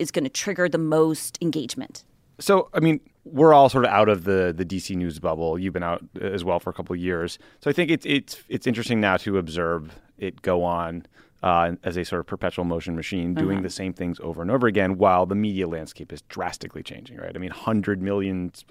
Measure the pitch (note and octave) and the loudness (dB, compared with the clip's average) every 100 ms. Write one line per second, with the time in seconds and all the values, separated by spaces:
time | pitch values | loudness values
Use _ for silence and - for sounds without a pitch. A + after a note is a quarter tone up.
0 | E3+ F3 C3+ - G#3 F3+ F3+ E3 D#3 D#3 | -4 -2 -4 -4 -6 -2 0 0 2 4
1 | D#3+ D#3 - - E3+ D3+ B2 C3 - - | 4 2 -8 -4 -4 -4 -6 -10 -12 -16
2 | _ _ _ - - G3 - E3 D#3+ D3+ | _ _ _ -6 2 2 2 2 2 2
3 | - _ - C#3+ D#3+ D3 C3+ C3 A#2+ G2+ | -4 _ -8 6 10 10 8 6 4 6
4 | G#2+ G2+ F2 F#2+ F2+ E2 F2 F#2 - F#2 | 6 4 2 2 2 -2 -4 -6 -4 -4
5 | F2 D#2 E2+ D#2+ E2 E2+ F#2+ F2+ F2 F2 | -4 -4 -4 -2 -2 -2 -4 -4 -4 -4
6 | - F#2 G2 F#2+ F2 F2 F2+ E2+ E2+ F2+ | -8 -8 -6 -4 -2 -2 -4 -10 -8 -4
7 | F2+ E2+ E2+ - - _ D3 D3 E3 D#3+ | -2 -2 -4 -8 -20 _ -2 0 0 0
8 | - C#3+ - - - - B2 A2+ A#2 A2+ | 0 -2 -2 -16 -10 -4 -2 -2 -2 2
9 | G#2 F#2 G#2+ G2 D#2+ E2 E2+ E2+ D#2 - | 2 2 0 -2 -2 -4 -2 -4 -8 -18
10 | _ _ F#2+ - F#2+ F2 F2 E2+ E2+ E2+ | _ _ -10 -6 -2 0 0 -2 -4 -8
11 | - _ _ _ F#2 E2+ E2+ F2 F#2 F2 | -12 _ _ _ 2 2 2 -2 -6 -6
12 | E2 F2 - F#2+ F2+ - F2 E2+ F2 E2 | -4 -6 -6 -4 -4 -2 -2 -4 -4 -8
13 | - F#2+ E2+ E2+ F#2+ G2 F#2 - F#2+ F2 | -4 -4 -2 -2 -2 -2 -4 -6 -8 -6
14 | F2 E2+ E2 D#2+ F2 B2+ A#2+ G2+ F#2+ F#2 | -6 -6 -8 -6 -2 2 2 2 0 4
15 | G2 F2+ F#2 G2+ G#2+ F#2+ F2 E2 D#2 - | 4 6 2 0 -2 -2 -4 -6 -10 -16
16 | - - _ - F2+ - F#2 - - - | -16 -18 _ -8 -8 -8 -14 -14 -14 -16
17 | - A#2+ F2+ F2 F2+ - - G#2+ G2+ F#2+ | -18 -14 -12 -10 -10 -6 0 0 0 -2
18 | G2 G2+ G2 F#2 F2+ - - | 0 -2 -2 -4 -6 -10 -10